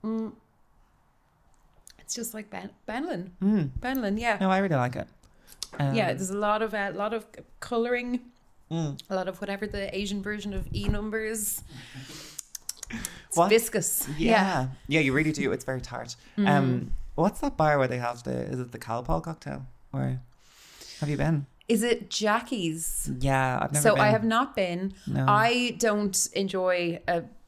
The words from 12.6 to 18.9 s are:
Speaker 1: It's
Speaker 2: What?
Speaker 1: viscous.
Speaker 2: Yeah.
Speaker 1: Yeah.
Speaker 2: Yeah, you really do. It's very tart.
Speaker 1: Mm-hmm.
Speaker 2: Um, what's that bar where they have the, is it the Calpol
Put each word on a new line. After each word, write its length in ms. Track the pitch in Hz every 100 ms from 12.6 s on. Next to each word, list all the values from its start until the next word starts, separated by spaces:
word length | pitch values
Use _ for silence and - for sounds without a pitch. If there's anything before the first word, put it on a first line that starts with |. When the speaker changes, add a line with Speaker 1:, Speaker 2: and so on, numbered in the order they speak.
| - - -
Speaker 1:
It's 460 | 226 - - - -
Speaker 2:
What? 120 | 180
Speaker 1:
viscous. 560 | 220 226 208 - - - 151
Speaker 2:
Yeah. 140 | 233
Speaker 1:
Yeah. 380 | 220 190 160 131 131 -
Speaker 2:
Yeah, 120 | 151
you 120 | 139
really 200 | 135 156
do. 200 | 147 139
It's 120 | 127
very 160 | - 127
tart. 360 | - 120 120 - - -
Speaker 1:
Mm-hmm. 100 | 196
Speaker 2:
Um, 460 | 143 135 123 123 - -
what's 260 | - 180 -
that 160 | 285 -
bar 220 | 156 147
where 100 | 131
they 100 | 123
have 240 | 120 120
the, 80 | 123 123
is 160 | 123 127
it 120 | 123
the 60 | 120
Calpol 440 | 120